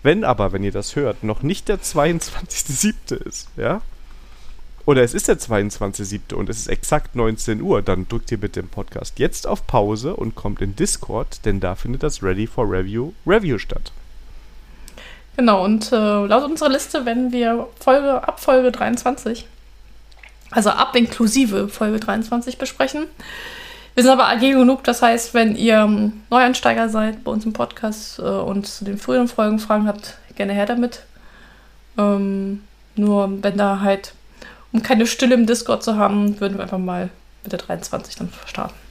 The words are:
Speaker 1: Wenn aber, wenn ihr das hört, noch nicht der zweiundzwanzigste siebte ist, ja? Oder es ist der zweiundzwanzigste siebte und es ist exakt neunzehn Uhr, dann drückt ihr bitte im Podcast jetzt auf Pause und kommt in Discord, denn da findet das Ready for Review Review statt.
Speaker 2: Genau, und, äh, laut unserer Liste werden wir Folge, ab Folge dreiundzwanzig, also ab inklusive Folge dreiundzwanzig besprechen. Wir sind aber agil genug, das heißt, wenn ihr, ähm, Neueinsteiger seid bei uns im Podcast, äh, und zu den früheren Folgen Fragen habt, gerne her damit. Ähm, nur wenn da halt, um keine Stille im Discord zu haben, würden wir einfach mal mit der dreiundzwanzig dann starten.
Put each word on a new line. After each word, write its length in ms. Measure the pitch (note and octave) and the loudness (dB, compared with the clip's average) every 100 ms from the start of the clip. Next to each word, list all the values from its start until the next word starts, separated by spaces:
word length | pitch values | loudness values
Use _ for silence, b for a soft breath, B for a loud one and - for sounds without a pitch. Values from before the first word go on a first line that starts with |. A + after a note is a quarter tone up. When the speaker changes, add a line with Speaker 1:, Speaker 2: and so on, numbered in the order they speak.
Speaker 1:
Wenn 220 | C#3 F#3+ | 4 4
aber, 300 | F3+ A2+ G2 | 2 2 0
wenn 100 | G2 | 0
ihr 80 | G2+ | -2
das 240 | G2+ - | -4 -4
hört, 300 | - C3+ G2+ | -2 -2 -2
noch 160 | G#2+ G#2+ | -4 -2
nicht 260 | C#3 - - | -2 -4 -4
der 140 | G3+ | -4
zweiundzwanzigste 880 | - D#3 D3+ E3+ - - F3+ - - | -2 0 2 0 -4 -8 -8 -8 -4
siebte 440 | C3 G#3 - - | 0 0 -2 -8
ist, 340 | - - - - - | -8 -8 -12 -14 -4
ja? 240 | A2+ G3 - - b b b b b b - - | -2 -2 -6 -10 b b b b b b -14 -4
Oder 180 | - C3 | 2 4
es 100 | A#2+ | 4
ist 140 | G#3 - | 2 0
der 100 | F#3 | 0
zweiundzwanzigste 680 | - G#2+ G#2 - G2+ G2 | 2 0 0 -4 -6 -6
siebte 320 | G2 G#2 - - | -8 -8 -8 -6
und 120 | F#2+ | -4
es 100 | A2+ | -6
ist 80 | - | -4
exakt 500 | - - D3+ - A#2+ | -4 0 0 0 0
neunzehn 440 | A2+ A2 - G#2+ | 0 0 -2 -2
Uhr, 200 | F#3+ B2 | 2 2
dann 260 | F#2+ F#2 F#2 | 2 -2 -2
drückt 240 | A#2 - | -6 -4
ihr 80 | G#2+ | -6
bitte 220 | G2+ - | -4 -6
im 80 | F#2 | -8
Podcast 500 | - G2 - - - | -10 -10 -10 -10 -2
jetzt 260 | A#2+ - | -2 0
auf 220 | - G3 - | -6 -4 0
Pause 480 | B2 G#2 G#2+ C3+ | 2 2 -2 -4
und 200 | - A2+ | -4 -6
kommt 260 | A2 G#2+ G#2+ | -6 -6 -4
in 160 | G2+ G2+ | -4 -2
Discord, 640 | G3+ - - G#2 C#3 - | -2 -2 -4 -4 -6 -4
denn 160 | A2 G2+ | -2 0
da 160 | F#2 | -2
findet 280 | F2 A#2+ B2+ | -4 -4 -2
das 200 | D#3 - | -2 -2
Ready 240 | F#2+ F#2 A2 | -2 0 -2
for 240 | - G#2+ | 0 0
Review 400 | F#2 F#2+ A2 C#3+ - - | 0 -2 -4 -6 -6 2
Review 300 | G#3+ F#3 A2 | 2 2 -2
statt. 340 | - - - - - - - - - - B B B B B B B | -2 -4 -6 -10 -16 -18 -18 -18 -18 -20 B B B B B B B
Speaker 2:
Genau, 300 | - A#3+ G3 | 2 4 4
und, 260 | F#3+ A3 - | 4 0 2
äh, 40 | |
laut 540 | A#3 G#3+ G#3 G3+ A3+ C#4+ | 2 2 2 4 4 2
unserer 200 | D#4 D4+ | 0 2
Liste 360 | C4+ - D#4 | 0 -2 -4
werden 280 | A#3+ A#3 B3+ | -2 -2 -2
wir 340 | A#3+ A#3 A#3 - - | 0 0 0 -4 -2
Folge, 480 | - C4+ C#4 C4 | 4 4 4 0
ab 140 | - - | -2 -4
Folge 320 | - B3+ B3+ | 2 4 4
dreiundzwanzig, 760 | - G#3+ A#3+ B3 C#4 A3 A#3 - - - - - - - - - - - | 2 -2 0 -2 -4 -6 -8 -12 -20 -20 -20 -20 -20 -20 -20 -20 -20 -4
also 200 | A#3+ G3+ | 0 2
ab 260 | - C4 | 2 0
inklusive 720 | B3 A#3 - A3+ B3+ B3 G3 G3+ | 2 2 2 2 4 2 2 -4
Folge 320 | - G#3+ G#3+ | -2 -2 -2
dreiundzwanzig 580 | A3 G3+ A3 A#3+ B3 B3+ | -2 -4 -2 -4 -4 -8
besprechen. 500 | C4 - C4+ D4+ D#4 - B B B B B B B | -10 -2 -4 -2 -8 -10 B B B B B B B
Wir 80 | - | 4
sind 100 | B3 | 6
aber 140 | C4 A3+ | 8 6
agil 280 | A#3 C4+ | 4 4
genug, 280 | C4+ B3 C4 | 8 6 6
das 160 | - A#3 | 0 4
heißt, 320 | A#3+ A#3 - | 4 4 0
wenn 220 | A#3+ A3 | 2 2
ihr, 240 | G#3+ A3+ G#3+ | 4 4 6
ähm, 420 | G#3 G#3 G#3 G#3+ - | 6 4 0 -2 2
Neueinsteiger 600 | B3 B3+ B3+ A#3+ A3+ A3+ | 4 4 4 2 2 0
seid 340 | G#3+ G#3+ A3 | 0 0 -2
bei 80 | - | -4
uns 140 | A3 | -2
im 80 | A3 | -2
Podcast, 680 | G#3+ A#3 - A3 G#3+ - - | -4 -6 -4 -6 -6 -12 -8
äh, 20 | |
und 440 | F#3 G3 - G3 | -4 -2 -2 -4
zu 200 | G3+ - | -6 -10
den 120 | G3+ G3+ | -8 -6
früheren 300 | - B3+ A#3+ | 0 2 2
Folgen 320 | - G#3+ G#3+ | 0 0 0
Fragen 280 | - G#3 G#3 | 0 2 2
habt, 300 | G#3 - - - | -2 -10 -18 -20
gerne 180 | - G3 | -6 -2
her 120 | G3+ | 0
damit. 380 | G#3 A#3+ A#3+ - - b b b b b b b - - | 0 0 -2 -4 -20 b b b b b b b -10 0
Ähm, 680 | G#3 G3+ G3 G3 G3 G3+ - - - | 2 2 0 -2 -4 -8 -12 -20 -10
nur 480 | - G#3 G3+ G3 G3 | 0 2 2 0 0
wenn 140 | G3+ G3+ | -2 0
da 240 | G3+ G3 | 0 2
halt, 320 | G3 G3 - - - B B B B | 0 0 -4 -20 -20 B B B B
um 120 | A3+ | -2
keine 220 | - A#3 | 2 4
Stille 300 | A#3 - A#3+ | 4 2 4
im 120 | B3 A3 | 6 4
Discord 360 | A#3+ - A3 | 2 0 -2
zu 140 | - G#3+ | 0 2
haben, 420 | G3+ G#3 G#3 G3+ | 2 2 0 0
würden 180 | G3+ G3 | -4 -4
wir 60 | |
einfach 140 | F#3 F#3 | -6 -4
mal 320 | F#3 F3+ F#3 - - - | -4 -4 -6 -10 -20 -20
mit 80 | G3+ | -10
der 80 | F3 | -10
dreiundzwanzig 560 | - E3+ - - - | -6 -8 -6 -10 -10
dann 160 | - F3 - | -12 -12 -10
starten. 300 | - - - - - | -12 -8 -8 -10 -20